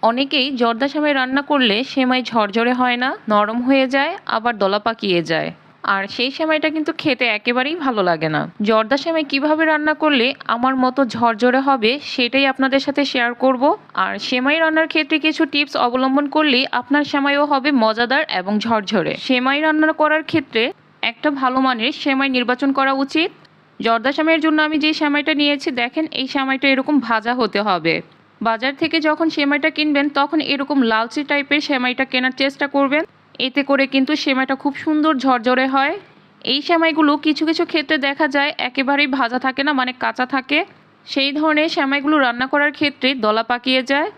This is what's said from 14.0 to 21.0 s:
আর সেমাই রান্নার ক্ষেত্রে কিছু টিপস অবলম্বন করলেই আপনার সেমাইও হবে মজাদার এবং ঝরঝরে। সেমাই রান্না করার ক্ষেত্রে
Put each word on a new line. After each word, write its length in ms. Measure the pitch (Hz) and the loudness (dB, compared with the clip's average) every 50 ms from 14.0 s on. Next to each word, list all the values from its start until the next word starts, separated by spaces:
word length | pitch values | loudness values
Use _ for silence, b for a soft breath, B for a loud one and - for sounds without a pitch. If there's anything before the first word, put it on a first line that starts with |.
| 190 | -2
আর 80 | 196 196 202 - | -2 -2 -6 -6
সেমাই 320 | - 254 247 254 269 294 330 | -2 -2 0 0 2 2 2
রান্নার 280 | 330 320 311 320 320 320 | 2 2 2 0 0 0
ক্ষেত্রে 240 | - 320 311 302 320 311 285 | 0 -2 -2 0 -2 0 0
কিছু 160 | 311 302 - 320 294 | 0 0 0 -2 0
টিপস 220 | - 285 294 277 - - - | 0 -2 -2 -2 -2 -2 -2
অবলম্বন 400 | 247 233 254 262 262 262 285 294 277 - | 0 0 0 0 2 2 0 0 0 0
করলেই 280 | 311 311 302 247 247 269 - - 240 | 2 2 4 2 2 0 0 -2 -4
আপনার 240 | 240 - 277 294 294 285 | -2 2 2 2 2 2
সেমাইও 340 | - 285 277 285 277 285 294 294 | 0 0 0 2 2 2 2 2
হবে 180 | 294 269 247 294 294 254 | 0 0 2 2 2 4
মজাদার 400 | 220 220 220 220 240 226 247 285 311 - - 185 | 4 2 2 0 0 0 2 0 0 -2 -4 -4
এবং 120 | 180 190 208 214 202 | -2 0 -2 -2 0
ঝরঝরে। 480 | 226 233 214 202 185 214 202 160 151 - - - | 0 0 0 -2 0 -2 0 0 0 -4 -6 -2
সেমাই 340 | - 262 247 247 262 277 294 | 0 0 0 2 0 0 0
রান্না 320 | 311 311 311 311 311 311 311 311 | 0 0 2 2 2 2 2 2
করার 220 | 302 302 302 311 302 - | 2 2 2 0 -2 -2
ক্ষেত্রে 320 | - 320 285 - - 226 226 277 392 _ _ _ _ _ | -2 -4 -4 -2 -2 -2 -2 -2 -4 _ _ _ _ _